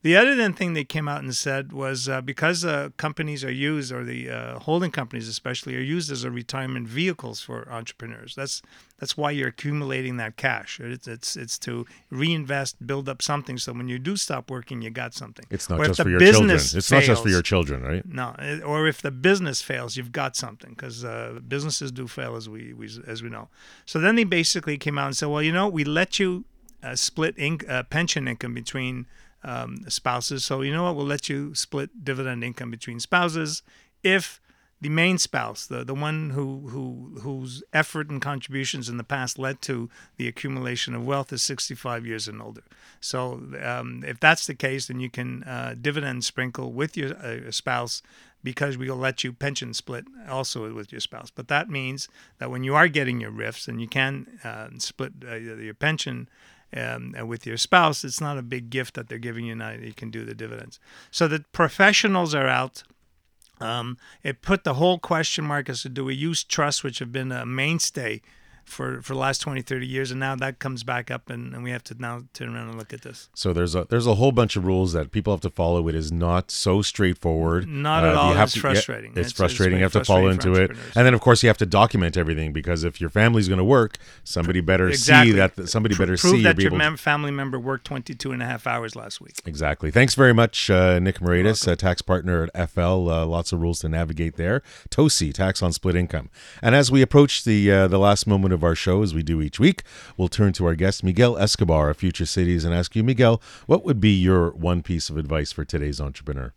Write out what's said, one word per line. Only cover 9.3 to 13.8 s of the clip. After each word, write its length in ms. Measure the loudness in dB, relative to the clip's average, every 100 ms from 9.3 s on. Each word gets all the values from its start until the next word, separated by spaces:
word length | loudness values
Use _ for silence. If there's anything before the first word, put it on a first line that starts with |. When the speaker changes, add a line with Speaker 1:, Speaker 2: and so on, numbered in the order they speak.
Speaker 1:
you're 160 | -2 -6
accumulating 680 | -6 -6 -6 -4 -6 -6 -8
that 180 | -10 -4
cash. 420 | -4 -4 -8 -14
It's, 300 | -12 -12 -12
it's, 260 | -12 -10
it's 240 | -10 -10 -10
to 260 | -8 -8 -10 -16 _
reinvest, 760 | -6 -4 -4 -4 -6 -6 -10 -8
build 220 | -8 -6
up 140 | -8
something, 360 | -4 -4 -4 -10
so 140 | -8
when 160 | -8